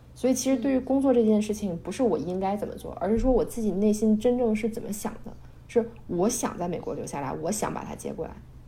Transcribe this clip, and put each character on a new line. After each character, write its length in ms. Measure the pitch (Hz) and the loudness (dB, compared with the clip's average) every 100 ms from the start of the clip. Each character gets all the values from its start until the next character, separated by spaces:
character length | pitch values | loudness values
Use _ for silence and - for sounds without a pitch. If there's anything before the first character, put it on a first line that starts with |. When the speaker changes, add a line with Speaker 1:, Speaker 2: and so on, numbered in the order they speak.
| - | -20
Speaker 1:
所 160 | - 247 | -2 0
以 40 | |
其 160 | 262 262 | 2 2
实 120 | 262 | 2
对 120 | 285 | 2
于 60 | 262 | 0
工 220 | - 269 | 2 2
作 120 | 269 | 6
这 120 | 240 220 | 6 6
件 160 | 214 | 4
事 120 | 208 | 2
情， 200 | 208 202 | -2 -4
Speaker 2:
嗯。 40 | 170 | -6
Speaker 1:
不 80 | - | -8
是 100 | 190 | 0
我 160 | 247 156 | 2 2
应 220 | 170 185 | -2 -2
该 160 | 190 208 | -2 -2
怎 100 | - | -6
么 80 | - | -8
做， 180 | - | -12
而 160 | - 190 | -6 0
是 100 | 226 | 2
说 100 | 262 | 4
我 140 | 240 | 4
自 180 | - - | 2 0
己 100 | 214 | -2
内 200 | 180 214 | 2 2
心 260 | 208 220 214 | 4 4 4
真 200 | 247 247 | 4 2
正 180 | 240 214 | 2 2
是 140 | 233 | -2
怎 120 | 220 | -4
么 120 | - | -8
想 200 | 202 - - - | -6 -6 -8 -14
的， 80 | - - - - | -14 -18 -20 0
是 220 | 240 220 - - | 0 0 -8 -6
我 220 | 170 196 | 0 0
想 280 | 247 262 - | 0 -4 -4
在 120 | 175 | -6
美 100 | 170 | -6
国 140 | - | -6
留 120 | 143 165 | -8 -6
下 140 | 151 | -6
来， 140 | 135 | -6
我 180 | 156 160 | -4 -4
想 220 | 214 - | -2 -4
把 100 | - | -4
他 100 | - - | -8 -10
接 180 | - | -10
过 120 | - - | -8 -10
来， 60 | - - - | -12 -18 -20